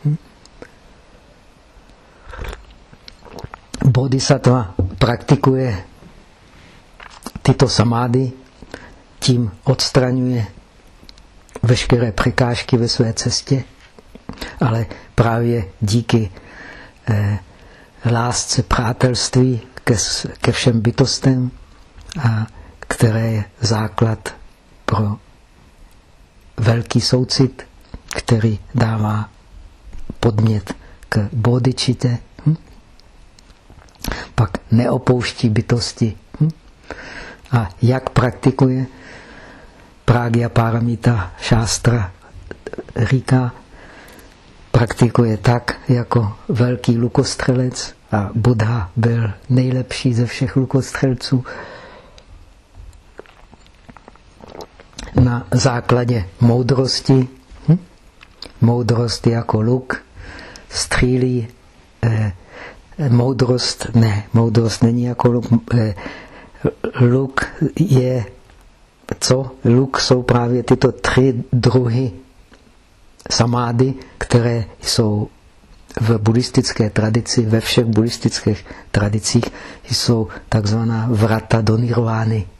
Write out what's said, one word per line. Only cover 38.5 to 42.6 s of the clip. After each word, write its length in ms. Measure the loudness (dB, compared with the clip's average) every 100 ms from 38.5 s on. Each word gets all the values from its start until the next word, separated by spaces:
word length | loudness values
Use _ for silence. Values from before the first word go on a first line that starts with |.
| 2 2 2 -4 -10 -20 -20 -20 -20 -20 -20 -20 -20 -20 -6
Pragya 440 | 0 2 2 0 2
Paramita 840 | 2 2 0 0 0 2 0 -4 -8
Šástra 720 | 0 2 2 0 2 0 -2 -10 -20 -20 -18 -18